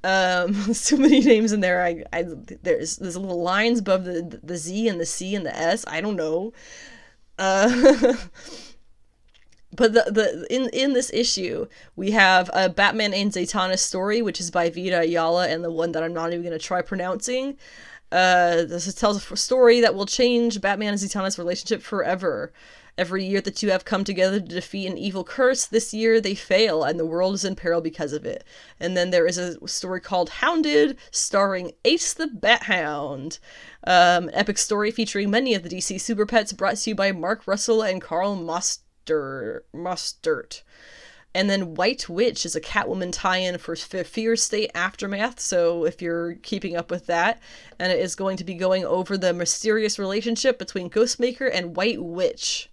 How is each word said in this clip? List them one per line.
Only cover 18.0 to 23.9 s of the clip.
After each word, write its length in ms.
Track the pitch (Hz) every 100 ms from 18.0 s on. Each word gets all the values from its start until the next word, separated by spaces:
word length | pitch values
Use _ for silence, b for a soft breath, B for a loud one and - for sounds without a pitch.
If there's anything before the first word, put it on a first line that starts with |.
| _
Uh, 520 | 180 185 180 175 170
this 280 | 170 175 175
tells 220 | - 214 202
a 160 | -
f-, 60 | 196
story 420 | - 262 240 240
that 140 | 226
will 120 | 196 196
change 540 | - 240 240 233 208
Batman 340 | 190 202 208
and 40 | 202
Zatanna's 400 | 196 202 190 196
relationship 440 | 175 202 - 226
forever. 680 | - 202 165 185 185 117 - B B B B -
Every 260 | 175 190
year 160 | 190 196
that 220 | 196 -
you 80 | 208
have 160 | 185
come 180 | -